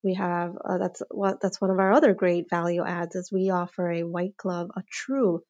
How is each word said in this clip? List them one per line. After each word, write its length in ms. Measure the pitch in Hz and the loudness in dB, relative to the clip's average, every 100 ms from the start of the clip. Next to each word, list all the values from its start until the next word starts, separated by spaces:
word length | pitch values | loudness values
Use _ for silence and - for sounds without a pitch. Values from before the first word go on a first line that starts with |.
We 120 | 196 | 0
have, 420 | 185 185 175 175 - | 0 0 -2 -4 -6
uh, 140 | - 185 | -4 -2
that's 220 | 185 - - | -2 -6 -10
what, 300 | - 196 196 | -2 -2 0
that's 200 | 190 - | -4 0
one 100 | 196 | 0
of 80 | 190 | 2
our 140 | 190 | 6
other 200 | 247 294 | 6 6
great 380 | 190 180 175 165 | 4 2 2 0
value 340 | 175 170 175 | -2 0 0
adds 300 | 170 175 170 | -2 -4 -4
is 160 | 185 180 | -6 -4
we 200 | 190 190 | -2 0
offer 380 | 180 175 - 175 | 0 -2 -4 -2
a 140 | 170 | -2
white 340 | 170 175 185 - | -2 -4 -4 -4
glove, 340 | 196 175 175 - | -4 -4 -4 -8
a 60 | - | -10
true 520 | - - 269 214 165 | -12 -4 2 2 2